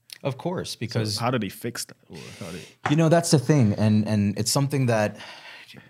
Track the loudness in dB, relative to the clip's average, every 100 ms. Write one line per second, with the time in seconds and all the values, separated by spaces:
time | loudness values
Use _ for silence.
0 | _ -8 -8 -6 -6 -6 -8 -10 -6 -4
1 | -4 -2 -2 -2 -4 -8 -12 -10 -14 -16
2 | _ -18 -18 -16 -14 -14 -16 _ 0 4
3 | 6 4 4 2 4 4 4 4 4 4
4 | 2 2 0 0 -2 0 0 0 0 2
5 | 0 -4 -16 -18 -20 -20 -20 -20 -20